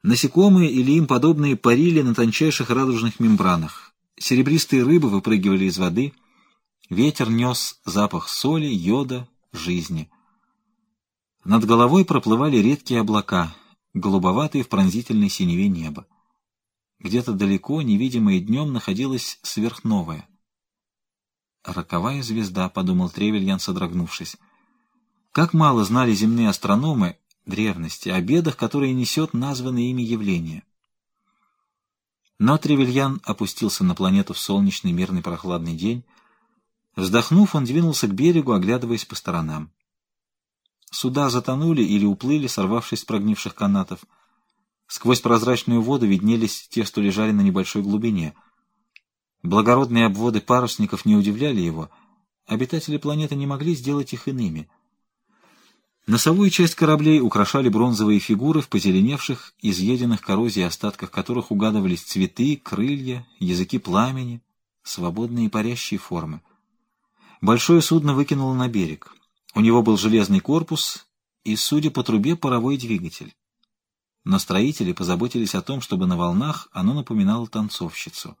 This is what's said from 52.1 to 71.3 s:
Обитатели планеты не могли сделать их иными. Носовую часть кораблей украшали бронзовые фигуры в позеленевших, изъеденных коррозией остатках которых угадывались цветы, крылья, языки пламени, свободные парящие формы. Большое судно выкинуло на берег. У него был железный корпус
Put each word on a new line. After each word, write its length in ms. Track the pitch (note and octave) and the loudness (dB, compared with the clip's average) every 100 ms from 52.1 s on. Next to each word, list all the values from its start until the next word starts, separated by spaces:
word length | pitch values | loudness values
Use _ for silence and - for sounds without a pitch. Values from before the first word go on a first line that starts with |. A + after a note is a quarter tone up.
| _ _ _ - | _ _ _ -8
Обитатели 500 | A2 B2+ E3 - D3 | -4 -4 -4 -4 -6
планеты 400 | C#3+ D3+ D3+ C#3+ | -4 -4 -4 -4
не 120 | C#3 | -4
могли 280 | C#3 D#3 D#3 | -4 -4 -2
сделать 380 | B2+ C#3+ C3 | -2 -4 -4
их 160 | B2 - | -8 -6
иными. 400 | C3 G#2 D#2 D#2 _ _ _ _ _ _ _ _ _ _ _ _ _ - | -4 -4 -6 -12 _ _ _ _ _ _ _ _ _ _ _ _ _ -2
Носовую 440 | A2+ D#3 F3 G3+ | 0 2 4 4
часть 240 | - E3+ - | 4 2 2
кораблей 440 | D#3 D3+ D3+ D#3 | 2 4 4 4
украшали 480 | A#2+ G#2 G2+ C#3 B2+ | 2 0 0 2 2
бронзовые 520 | G#2 B2 G#2+ G#2+ G#2 | 2 0 2 2 2
фигуры 420 | - G#2+ C#3+ D#3 | 2 0 2 0
в 80 | - | 0
позеленевших, 840 | G#2 G2 F#2 A2 C#3+ - B2 - _ | 0 2 4 2 0 -6 -8 -10 _
изъеденных 600 | G#2+ F2+ G2 B2+ A#2+ A2 | -4 0 0 0 0 0
коррозией 460 | - G2 A#2 G2 F2 | 0 0 0 0 -2
остатках 420 | - G#2+ - F#2 | -4 -6 -6 -8
которых 400 | - G2 A#2+ - | -8 -4 -4 -2
угадывались 540 | G2+ A2 G#2+ F#2+ F2 | 0 2 2 0 -2
цветы, 580 | - F#2+ F#2 - C3 C#3+ | -4 -2 -2 0 0 0
крылья, 600 | - F#2+ B2 C#3+ B2+ B2 A#2+ _ | -4 -4 -2 -4 -6 -10 -12 _
языки 400 | F2+ F2+ F#2 B2 | -4 -2 -2 -4
пламени, 640 | - F#2+ B2 C3 B2 A#2 _ _ _ _ | 0 0 0 -4 -8 -12 _ _ _ _
свободные 640 | - - F2 G#2 A#2 A#2+ A2 | -16 -8 -6 -4 -4 -2 -2
парящие 500 | A2 A2 A#2+ - G2+ | -2 -4 -6 -6 -8
формы. 420 | - E2+ D#2+ D2+ _ _ _ _ _ _ _ _ _ _ | -6 -8 -8 -12 _ _ _ _ _ _ _ _ _ _
Большое 400 | C#3+ A#2+ - E3+ | 0 2 6 4
судно 320 | - D#3+ D3 | 6 2 2
выкинуло 400 | C#3 C#3+ C#3 C3 | 0 0 -2 -2
на 140 | B2+ B2+ | -2 -2
берег. 480 | A2 E2+ D2+ - _ _ _ - G#2+ | -2 -4 -6 -16 _ _ _ -8 2
У 60 | |
него 200 | A2+ A#2 | 6 6
был 160 | A2+ G#2 | 4 2
железный 440 | A2 A2 G2 F#2+ | 4 2 4 0
корпус 640 | - D#3 D#3+ D#3 - - _ _ _ | 2 -2 0 -4 -4 -8 _ _ _